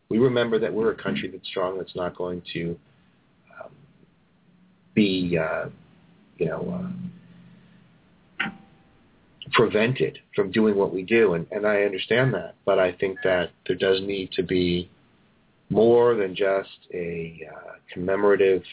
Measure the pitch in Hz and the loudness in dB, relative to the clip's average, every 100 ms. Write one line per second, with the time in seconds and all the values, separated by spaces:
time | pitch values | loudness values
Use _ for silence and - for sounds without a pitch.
0 | - 107 131 120 117 110 113 104 113 - | -2 2 4 2 2 0 0 0 -2 -2
1 | 98 - 92 92 - 95 92 95 87 92 | -4 -4 -6 -10 -10 -4 -4 -4 -8 -6
2 | 87 - 90 90 - 85 85 85 _ _ | -6 -6 -8 -8 -8 -8 -6 -8 _ _
3 | _ _ _ _ _ - - - - _ | _ _ _ _ _ -20 -20 -20 -20 _
4 | _ _ _ _ _ _ _ _ _ 110 | _ _ _ _ _ _ _ _ _ 2
5 | 98 95 87 82 80 80 - - - _ | 2 2 0 -2 -2 -4 -6 -12 -20 _
6 | _ _ _ - 82 80 87 90 90 - | _ _ _ -6 -6 -4 -6 -8 -8 -10
7 | - - - - - - - _ _ _ | -12 -16 -20 -20 -20 -20 -20 _ _ _
8 | _ _ _ - - - - _ _ _ | _ _ _ -8 -8 -10 -20 _ _ _
9 | _ _ _ _ - - 104 104 117 131 | _ _ _ _ -2 0 2 2 0 0
10 | - - _ - 95 110 107 98 92 92 | -4 -4 _ -4 0 2 2 2 0 -2
11 | 92 113 104 85 82 101 107 101 101 95 | 0 4 4 2 -4 -4 0 2 0 -2
12 | - 117 131 92 85 - - 95 90 90 | 0 0 2 -2 -6 -6 0 2 2 0
13 | 98 95 92 90 85 _ - 90 98 95 | -4 -2 0 0 -2 _ -6 0 2 2
14 | 98 98 92 - 87 92 90 87 90 _ | 0 -6 -4 -4 0 0 2 0 -4 _
15 | _ _ _ _ _ _ - 101 117 120 | _ _ _ _ _ _ -2 4 6 6
16 | 120 113 95 90 98 98 - - - 90 | 6 4 0 0 0 0 -4 -14 -12 -8
17 | 85 85 82 82 78 - - - - 90 | -6 -8 -10 -12 -18 -16 -18 -20 -16 -8
18 | 90 98 104 98 95 90 - | -4 2 4 6 4 2 -2